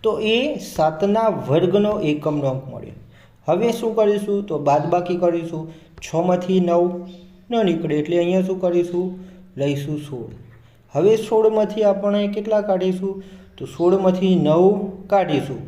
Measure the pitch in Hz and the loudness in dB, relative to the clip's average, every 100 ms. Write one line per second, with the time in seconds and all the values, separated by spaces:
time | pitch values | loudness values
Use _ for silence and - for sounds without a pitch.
0 | 220 196 214 226 285 294 - - 156 156 | -2 -2 0 0 0 -4 -8 0 0 2
1 | 202 214 226 170 120 147 180 202 208 214 | 0 2 2 0 0 2 4 2 2 0
2 | 151 147 156 147 139 131 - 117 - - | 0 0 -2 -2 -2 -4 -8 -14 -16 -18
3 | - - - _ - 175 233 233 226 214 | -20 -20 -20 _ -2 0 0 0 -2 2
4 | 208 208 202 202 202 151 143 147 165 175 | 2 2 0 -4 -2 -2 2 2 2 -2
5 | 175 175 175 170 165 160 160 - - - | 0 0 0 0 -4 -10 -12 -16 -20 -20
6 | - 160 180 180 180 185 175 170 180 185 | -6 -2 0 0 2 2 4 2 2 -2
7 | - - - - - 233 202 165 160 151 | -10 -18 -20 -20 -4 0 2 0 0 -2
8 | 151 175 175 185 185 185 185 175 175 175 | 0 0 2 0 0 -2 0 0 0 -2
9 | 185 - - - - - 139 139 143 151 | -4 -8 -16 -20 -20 -4 -2 -2 -4 -8
10 | 147 131 107 - - - - _ _ 139 | -8 -12 -12 -16 -20 -20 -20 _ _ 0
11 | 185 220 220 220 220 214 214 208 208 202 | 4 2 2 2 2 2 -2 2 0 2
12 | 202 208 202 208 208 214 208 185 185 185 | 0 0 -2 -4 -2 -2 0 0 0 -2
13 | 196 190 - - - - 135 - 175 190 | -4 -8 -14 -20 -20 -16 -14 0 2 4
14 | 185 185 190 180 151 160 190 202 - - | 2 2 2 4 4 6 6 4 -2 -10
15 | - 202 175 143 - 117 | -2 0 2 -2 -2 -10